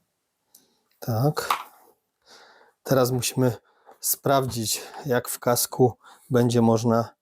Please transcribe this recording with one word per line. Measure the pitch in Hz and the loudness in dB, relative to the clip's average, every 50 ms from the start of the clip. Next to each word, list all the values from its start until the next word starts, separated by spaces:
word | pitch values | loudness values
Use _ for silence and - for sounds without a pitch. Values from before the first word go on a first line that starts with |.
| _ _ _ _ _ _ _ _ _ _ _ _ _ _ _ _ _ _ _ _ | _ _ _ _ _ _ _ _ _ _ _ _ _ _ _ _ _ _ _ _
Tak. | - 123 113 110 131 147 151 - - - - - - - _ _ _ _ _ _ _ _ _ _ _ _ - - - - _ _ _ _ _ _ | -10 -6 -4 0 0 0 0 -2 -4 -4 -4 -4 -6 -12 _ _ _ _ _ _ _ _ _ _ _ _ -20 -20 -20 -20 _ _ _ _ _ _
Teraz | - - 131 135 127 120 | -4 0 2 2 2 2
musimy | 131 123 - - - 131 127 123 107 - _ _ _ _ _ - - _ | 0 -2 -4 -4 0 0 0 0 0 -4 _ _ _ _ _ -20 -18 _
sprawdzić, | - - - - - 143 139 135 131 120 113 120 110 - - - - - - - - | -6 -6 -4 -2 0 0 2 2 0 -2 -4 -6 -6 -6 -6 -8 -8 -12 -16 -12 -6
jak | 143 120 123 - - | -2 -2 -2 -2 -4
w | - - | -10 -4
kasku | - 123 120 - - - - - 127 117 - - _ - - _ _ - | -2 0 0 0 -2 -2 2 2 2 2 2 -4 _ -20 -20 _ _ 0
będzie | 127 120 120 120 120 120 | 2 2 2 4 4 4
można | 113 113 113 110 117 117 113 117 113 - - _ | 4 4 2 2 2 2 2 2 0 -2 -8 _